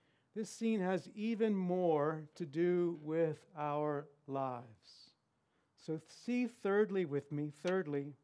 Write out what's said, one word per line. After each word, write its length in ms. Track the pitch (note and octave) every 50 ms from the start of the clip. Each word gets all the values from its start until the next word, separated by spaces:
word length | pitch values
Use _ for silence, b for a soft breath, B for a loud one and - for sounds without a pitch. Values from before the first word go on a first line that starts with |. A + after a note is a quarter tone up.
| _ _ _ _ _ _ _
this 160 | G#3 A3 -
scene 300 | - - A3+ A3+ A3+ G#3
has 300 | F3+ F3+ F#3+ F3+ - -
even 460 | - G#3+ G#3 A3+ A#3 G3+ A3+ A3 G#3
more 720 | F#3+ F#3 F3+ F3+ F#3 F3+ E3+ D#3+ D3 C#3+ D#3 D#3+ D#3 D#3 D3 _
to 100 | - F3+
do 540 | D3 C3+ D#3+ F3 F3 F3+ F3+ F3 E3+ E3+ D#3
with 440 | D3+ D3+ D#3 E3 E3 D#3 D3+ - - - - D#3
our 500 | D3 D3 D3 D3 D3 D3+ D3 C#3+ D3 C#3+ - _ _ -
lives. 840 | C3+ C3+ C3+ C3 B2+ A#2+ A#2 A#2 A2 F#2+ _ - - - - - _ _ _ _ _ _ _ _ _ _ _ _ _ _
So 220 | - - D#3 D#3 - -
see 380 | - - - A#3 A#3+ B3 B3
thirdly 600 | A#3 A#3 - - G3 G3 G#3 G#3+ F#3 G3 F#3+ F3+
with 260 | C#3+ C#3+ C#3+ C3+ -
me, 180 | D3+ D3 D3+ D3+
thirdly, 640 | D3 - - F3 F#3 F#3+ F3+ D3+ C#3+ C#3+ C#3 D3 C#3 -